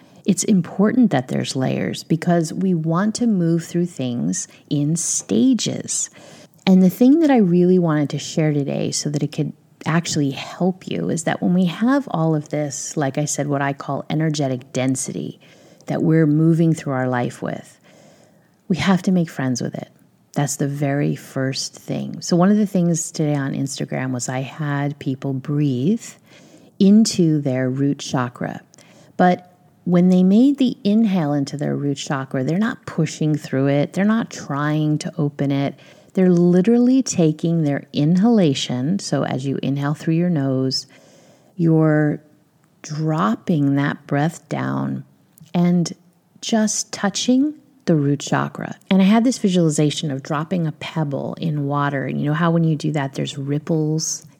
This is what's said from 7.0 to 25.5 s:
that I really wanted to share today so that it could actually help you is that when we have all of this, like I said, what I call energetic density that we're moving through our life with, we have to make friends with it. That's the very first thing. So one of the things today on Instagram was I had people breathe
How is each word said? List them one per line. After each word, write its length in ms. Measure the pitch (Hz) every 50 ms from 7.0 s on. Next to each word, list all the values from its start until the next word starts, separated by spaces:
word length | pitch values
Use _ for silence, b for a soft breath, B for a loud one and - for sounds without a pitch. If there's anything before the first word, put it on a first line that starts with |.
| 247 254 277 330
that 120 | 330 294
I 60 | 277 240
really 420 | 208 175 170 180 175 180 185 185
wanted 300 | 170 165 151 151 147 139
to 80 | - 143
share 340 | - - - - 156 156 147
today 380 | 147 139 143 143 143 - -
so 180 | 143 - - 147
that 140 | 143 143 147
it 80 | 151
could 220 | - - 151 - - - _ _ _ _ -
actually 460 | - 156 170 165 - - 160 147 139
help 560 | 131 - - - - - 170 185 180 185 - -
you 220 | - - 165 175
is 140 | - 165 -
that 180 | - - -
when 120 | - 202 180
we 120 | 180 190
have 420 | 175 165 - 214 247 269 285 262 -
all 240 | - 170 160 160 160
of 140 | 151 147 -
this, 460 | - 151 151 143 135 - - - -
like 220 | 160 147 135 135 -
I 80 | 151
said, 220 | 147 - - 143 143
what 160 | 143 139 143
I 100 | 139 139
call 320 | - - - 139 - - -
energetic 600 | - 156 156 160 151 147 147 131 131 123 - - _
density 640 | 131 127 131 131 131 - - - - - - - - b b b b b b b b b -
that 160 | 143 151 -
we're 240 | 165 160 160 165 151
moving 460 | 147 156 160 165 165 160 170 165 160
through 200 | 156 - 143 135
our 160 | 127 131 127
life 320 | 127 123 123 - - -
with, 380 | - - - - - - - _ b b b b b b b b b b b b b b b b _ _
we 100 | 196 147
have 240 | 139 180 196 180 -
to 80 | 208
make 180 | 185 180 170 -
friends 320 | - - 139 131 127 113
with 120 | - - -
it. 160 | - - - _ _ _ _ _ _ _ _ -
That's 220 | - 147 143 -
the 120 | - 151 139
very 480 | 143 143 147 139 139 143 147 156 156
first 600 | - - - - 139 131 131 131 - - - -
thing. 460 | - - - 143 139 139 135 - -
So 160 | - - 185 165
one 140 | 175 196
of 60 | 208 208
the 100 | 214 196
things 440 | - 185 175 175 170 151 147 -
today 240 | - - 160 147 147
on 180 | 143 135 139 151
Instagram 600 | - 139 139 - - 147 - - 143 131 131 127
was 160 | 123 - -
I 100 | 131 127
had 580 | 135 131 - - 156 147 143 143 143 143 143 143
people 340 | - 147 131 135 - 139 135
breathe 720 | 131 135 -